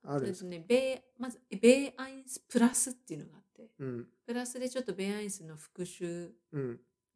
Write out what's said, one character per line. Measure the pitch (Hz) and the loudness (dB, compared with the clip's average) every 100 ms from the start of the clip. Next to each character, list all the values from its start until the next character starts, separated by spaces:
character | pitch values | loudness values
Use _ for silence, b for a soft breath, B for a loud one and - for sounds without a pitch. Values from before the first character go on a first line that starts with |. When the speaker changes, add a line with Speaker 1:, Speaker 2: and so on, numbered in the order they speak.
| - | -4
Speaker 1:
あ | 143 | -2
る | |
ん | 196 | 0
で | |
す | 185 | -4
か？ | 185 | -6
Speaker 2:
え | 175 | -6
っ | |
と | |
ね、 | 165 | 2
ベ | 247 262 262 | 4 4 -2
ー、 | - - | -8 -10
ま | 247 | -10
ず、 | - - | -10 -10
ベ | 196 | 4
ー | 233 269 277 - | 8 8 6 -6
ア | 262 | -10
イ | 269 | -12
ン | 269 | -12
ス | - | -12
プ | - 247 | -2 4
ラ | 233 | 6
ス | 247 - | 6 0
っ | |
て | 247 - | -2 -10
い | 156 | -12
う | 147 | -12
の | |
が | - | -18
あ | |
っ | - | -20
て、 | - - - | -20 -20 -10
Speaker 1:
う | 135 | -6
ん。 | 120 120 _ - | -6 -8 _ -8
Speaker 2:
プ | |
ラ | 240 247 | -6 -6
ス | 254 | -4
で | 247 | -4
ち | 262 | -4
ょ | |
っ | 254 | -4
と | |
ベ | 196 196 | -2 -2
ー | 208 | -2
ア | |
イ | 208 | -4
ン | |
ス | 196 | -8
の | 160 156 | -12 -16
復 | - - 180 | -14 -8 -8
習 | - 175 170 170 - _ | -6 -6 -6 -10 -14 _
Speaker 1:
う | 151 | -4
ん。 | 131 120 _ _ _ | -4 -6 _ _ _